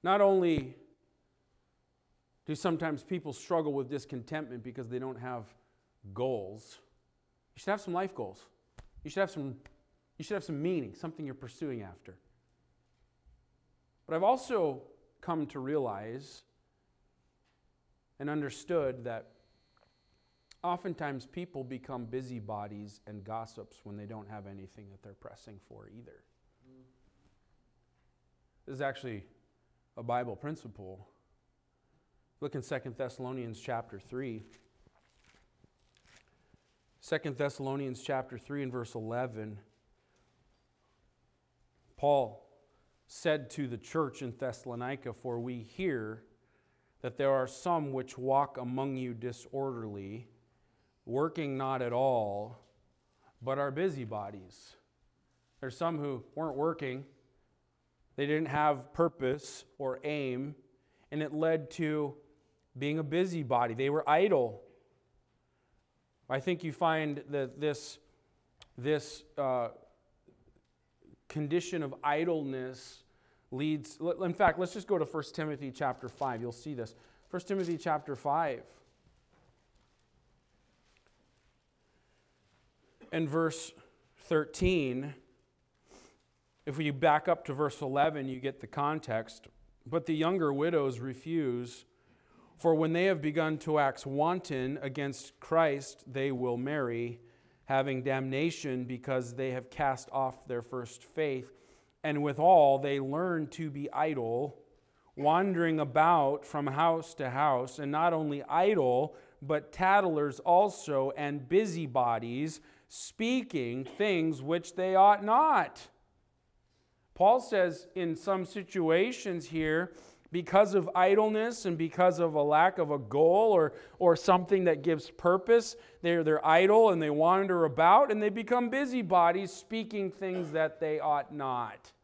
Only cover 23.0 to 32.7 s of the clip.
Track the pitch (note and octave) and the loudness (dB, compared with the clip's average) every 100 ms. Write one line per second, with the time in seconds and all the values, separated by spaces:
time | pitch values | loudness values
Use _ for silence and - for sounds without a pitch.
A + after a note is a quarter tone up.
23 | - G#2 G2 A2+ A2+ - G2+ - G#2 G2+ | -18 -16 -10 -10 -10 -16 -20 -20 -16 -14
24 | G#2 A2 G2+ G#2+ G2 G2 F#2+ - G2+ G2 | -14 -14 -14 -16 -14 -18 -18 -20 -20 -20
25 | G#2 G2 - - - G2 _ A#2 - A2+ | -20 -20 -20 -20 -20 -20 _ -20 -20 -20
26 | A#2+ - _ _ _ _ B2+ C3 C3 _ | -20 -20 _ _ _ _ _ -20 _ _
27 | _ _ _ _ _ _ _ _ _ _ | _ _ _ _ _ _ _ _ _ _
28 | _ _ _ _ _ _ - C3+ C#3 B2+ | _ _ _ _ _ _ -14 -6 -6 -6
29 | B2+ G#2+ F2+ _ _ _ _ _ _ - | -10 -12 -14 _ _ _ _ _ _ -12
30 | A#2 A#2+ B2 G2+ D3 D#3+ A#2+ G2+ F#2+ F#2+ | -4 -4 -4 -8 -10 -10 -14 -16 -16 -18
31 | G2 _ _ _ _ _ _ _ _ _ | -20 _ _ _ _ _ _ _ _ _
32 | _ _ _ _ D3 C#3+ - | _ _ _ _ -8 -8 -8